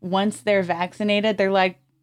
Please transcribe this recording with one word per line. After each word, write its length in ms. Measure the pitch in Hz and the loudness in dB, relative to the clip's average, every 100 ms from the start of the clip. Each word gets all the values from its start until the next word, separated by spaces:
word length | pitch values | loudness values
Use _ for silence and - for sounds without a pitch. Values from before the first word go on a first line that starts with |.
once 420 | 185 190 208 202 | -4 -2 -2 -2
they're 200 | - 202 | 0 0
vaccinated, 760 | 175 170 180 - 208 208 214 202 | 0 -2 -4 -4 -2 0 0 0
they're 120 | 196 | 2
like, 300 | 196 185 180 _ _ | 2 0 -2 _ _